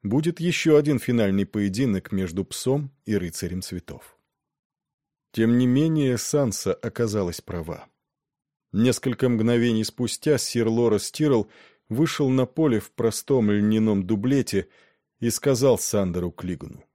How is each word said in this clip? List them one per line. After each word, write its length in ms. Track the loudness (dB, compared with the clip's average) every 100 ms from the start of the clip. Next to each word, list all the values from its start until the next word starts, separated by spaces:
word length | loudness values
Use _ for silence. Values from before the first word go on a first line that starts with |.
«будет 360 | -2 -2 -2 -2
еще 380 | -2 0 4 4
один 220 | 4 0
финальный 460 | 0 2 2 2 0
поединок 680 | 0 -2 0 0 0 -2
между 340 | -4 -4 -6 -8
псом 460 | -6 -2 -2 -4 _ -4
и 100 | -2
рыцарем 460 | -2 -6 -8 -8
цветов». 560 | -8 -12 -12 -20 -20 _ _ _ _ _ _ _ _ _ _ _ _
Тем 260 | 0 2 4
не 100 | 4
менее, 500 | 2 2 2 0 0
Санса 560 | 0 0 0 -2 -4
оказалась 680 | -4 -6 -4 -2 0 -2 -6
права. 460 | -10 -10 -8 -12 -16 _ _ _ _ _ _ _ _
Несколько 560 | 0 2 2 -4 -2 0
мгновений 560 | 2 2 2 2 0
спустя 540 | -2 -4 -6 -2 0 0
сир 300 | 0 0 0
Лорас 440 | 2 2 2 -2
Тирл 380 | -2 2 2 0 -12 -20 _ _
вышел 400 | -2 -2 0 0
на 160 | 2 0
поле 340 | 0 2 2
в 120 | -2
простом 600 | -2 -2 -2 0 2 4
льняном 540 | 2 2 2 2 0 0
дублете 640 | -2 0 0 0 -4 -4 _ _ _ _ _
и 100 | -4
сказал 480 | -2 0 2 4 2
Сандеру 540 | 0 -2 -2 -2 -6
Клигну 520 | -6 -8 -8 -10 -16 _